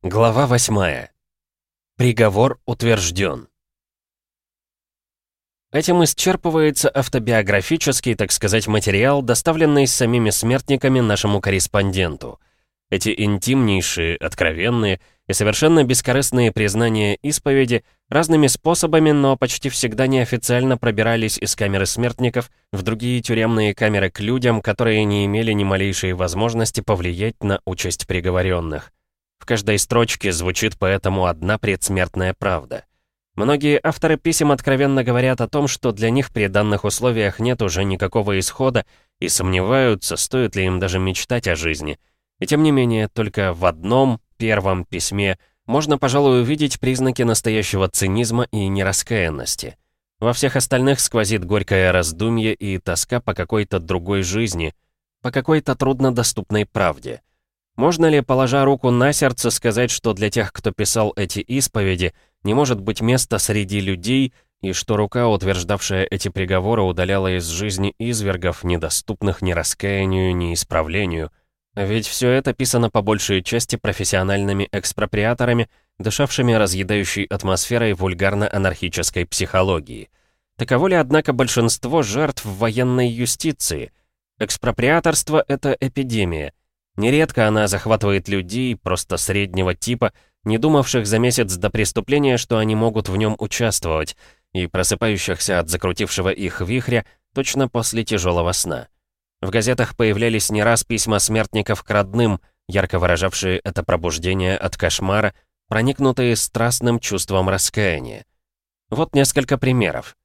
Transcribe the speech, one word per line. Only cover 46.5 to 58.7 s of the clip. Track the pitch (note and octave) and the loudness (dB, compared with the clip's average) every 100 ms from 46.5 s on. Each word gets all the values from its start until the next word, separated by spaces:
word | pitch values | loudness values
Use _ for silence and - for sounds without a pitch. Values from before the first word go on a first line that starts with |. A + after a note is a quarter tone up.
| D3+ D3 - | 0 -2 -2
признаки | B2 B2+ C3 B2+ | -2 0 0 0
настоящего | A#2 A2 A#2 A2 G2 G2 F#2 | 0 2 0 -2 0 0 0
цинизма | - F#2+ G2+ A#2+ A#2 B2+ | 0 0 0 0 0 -2
и | A2 G2 | -2 -2
нераскаянности. | G2 F#2+ G2+ - A2+ E2+ D2 A#1+ - - - _ _ _ _ | 0 0 -2 -2 0 0 -2 -6 -8 -8 -14 _ _ _ _
Во | A2 | -2
всех | A#2+ C#3+ | 0 0
остальных | C3+ - B2+ C3 C3+ | 0 0 2 2 2
сквозит | - A#2 G2+ G#2+ | 0 0 0 -2
горькое | F2+ G#2 F#2+ G2 F#2 | 0 -2 2 2 4
раздумье | F2+ D#2+ E2 A2 A#2 A2 | 2 0 -2 -2 0 0
и | G#2+ G2+ F#2+ | -2 -4 -6
тоска | - E2 - B2 | -4 -4 -2 -4
по | - | -4
какой-то | F#2+ F2 A2 G#2 F#2+ | -4 -2 -2 0 -4
другой | E2+ F#2 E2+ G2 | -2 -4 0 -2
жизни, | F2+ G2+ A2+ E2+ D#2+ - _ _ _ _ | 0 -2 -2 -2 -6 -8 _ _ _ _
по | B2 | -4
какой-то | E3 D#3+ D#3 D3 | -4 0 0 0
труднодоступной | C3 C3+ C3 C3+ A#2+ A2+ - G2 G#2+ | 0 0 2 2 2 -2 -4 -2 -2
правде. | G#2 - F2+ D2 B1+ A#1 _ _ _ _ _ | -2 0 0 0 -10 -14 _ _ _ _ _
Можно | - D3 E3 E3 | 0 2 4 4
ли, | D3+ | 4
положа | B2+ C3 C3 C#3 | 4 2 4 4
руку | C3+ | 4